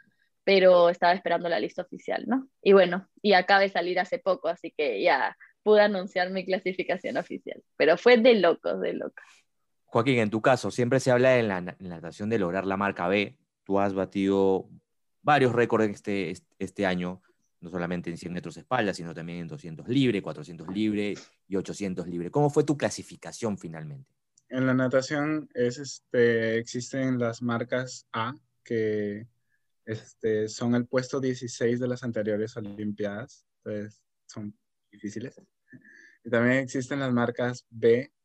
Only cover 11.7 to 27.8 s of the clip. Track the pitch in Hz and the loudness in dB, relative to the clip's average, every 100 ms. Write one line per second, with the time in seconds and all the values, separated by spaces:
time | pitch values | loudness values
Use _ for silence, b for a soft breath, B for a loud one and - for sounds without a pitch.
11.7 | 76 92 85 82 82 107 113 90 92 95 | -12 -12 -12 -12 -8 -2 0 0 0 -2
12.7 | 98 101 95 90 104 98 - _ _ - | 0 -2 -2 0 0 -2 -6 _ _ -2
13.7 | 98 101 95 92 101 98 98 95 95 - | 0 0 0 -4 0 2 4 4 2 -2
14.7 | - _ _ _ _ - 147 127 117 117 | -16 _ _ _ _ 0 4 4 2 2
15.7 | 113 110 101 - 101 85 90 - - 95 | 2 0 -2 -6 -4 -4 -8 -14 -12 -10
16.7 | - 98 90 90 92 _ _ _ _ 87 | -2 -2 -2 -4 -8 _ _ _ _ -12
17.7 | 90 87 87 85 82 85 87 82 82 - | -6 -4 -6 -6 -10 -10 -10 -10 -14 -4
18.7 | 123 104 87 85 82 82 87 82 78 85 | -2 -2 -4 -8 -12 -12 -10 -12 -12 -14
19.7 | 78 69 131 131 101 85 80 82 82 82 | -12 -4 0 2 0 -4 -10 -14 -14 -8
20.7 | 98 107 104 104 92 B _ - 95 87 | -4 -2 -2 -4 -8 B _ -8 -6 -6
21.7 | 82 98 92 85 87 87 143 147 147 143 | -6 -8 -6 -8 -8 -4 0 0 2 0
22.7 | 143 107 - 92 87 85 - 113 98 85 | 0 -2 -4 -12 -18 -16 -8 -6 -6 -8
23.7 | 80 78 69 - _ _ _ _ 127 131 | -12 -14 -14 -18 _ _ _ _ -2 0
24.7 | 127 127 131 131 151 147 156 147 - 120 | 0 2 0 0 -2 -2 -4 -6 -4 -2
25.7 | 127 135 - _ - 117 117 113 113 120 | -4 -10 -14 _ 2 4 4 0 -2 -4
26.7 | 123 120 135 131 127 117 113 120 117 120 | -8 -6 -4 -2 0 -2 -2 -4 -4 -2
27.7 | 127 | -4